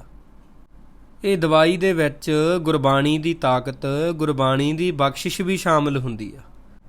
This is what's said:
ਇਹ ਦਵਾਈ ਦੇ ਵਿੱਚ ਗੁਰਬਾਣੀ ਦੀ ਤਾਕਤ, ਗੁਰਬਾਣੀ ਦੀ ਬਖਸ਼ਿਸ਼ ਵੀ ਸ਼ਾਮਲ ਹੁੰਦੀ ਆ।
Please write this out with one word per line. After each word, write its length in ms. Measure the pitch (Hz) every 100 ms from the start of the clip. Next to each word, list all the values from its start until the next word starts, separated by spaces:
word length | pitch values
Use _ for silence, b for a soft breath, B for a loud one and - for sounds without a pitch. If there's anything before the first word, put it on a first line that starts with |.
| - - - - - - - - - - - -
ਇਹ 140 | 202 196
ਦਵਾਈ 400 | 160 156 160 180
ਦੇ 160 | 190
ਵਿੱਚ 380 | 165 151 131 - 151 156 180
ਗੁਰਬਾਣੀ 560 | 156 156 135 135 147 156
ਦੀ 160 | 156
ਤਾਕਤ, 540 | 165 135 127 127 131 139 143 165 160
ਗੁਰਬਾਣੀ 580 | 151 135 131 131 143
ਦੀ 180 | 160 180
ਬਖਸ਼ਿਸ਼ 500 | 147 139 131 180 -
ਵੀ 160 | 185 185
ਸ਼ਾਮਲ 400 | 180 156 147 139
ਹੁੰਦੀ 360 | 127 110 104 -
ਆ। 40 | - - - -